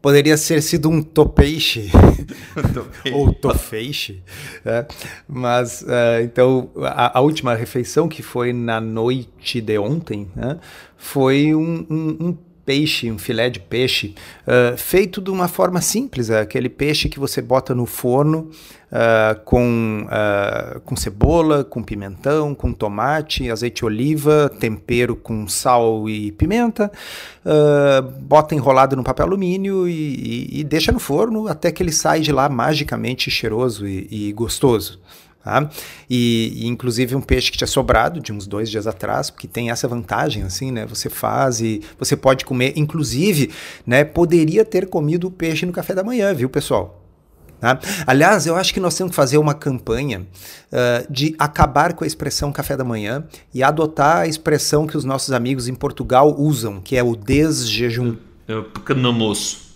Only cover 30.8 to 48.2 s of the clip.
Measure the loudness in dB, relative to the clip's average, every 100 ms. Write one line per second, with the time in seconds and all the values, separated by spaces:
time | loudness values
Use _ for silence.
30.8 | 2 0 0 0 2 0 -4 0 0 0
31.8 | -2 0 2 2 2 2 2 2 0 0
32.8 | -2 -4 -4 -4 -4 -2 -2 -2 -2 -4
33.8 | -6 -6 -8 -6 -6 -4 -4 2 2 2
34.8 | 0 -14 _ -20 _ _ -2 -2 -2 -8
35.8 | -16 -20 -4 0 2 2 0 -4 -6 -4
36.8 | -4 -2 -2 -2 0 0 0 -4 -2 0
37.8 | 2 2 2 -2 -8 -10 -8 -6 -4 -4
38.8 | -6 -6 -4 -4 -4 -10 -10 -6 -6 -4
39.8 | -4 -6 -4 -2 -2 -4 -6 -6 -6 -6
40.8 | -8 -8 -8 -4 -2 0 0 0 -2 -4
41.8 | -8 -8 -2 2 2 2 0 0 0 0
42.8 | -2 -2 -4 0 2 2 0 -4 -16 -14
43.8 | 2 2 4 2 4 4 4 2 2 0
44.8 | 0 -2 0 0 -2 -4 -4 -2 -4 -6
45.8 | -4 -4 -2 0 0 0 0 -2 0 -2
46.8 | -2 -14 -20 _ _ _ -20 -2 0 0
47.8 | -2 -6 2 6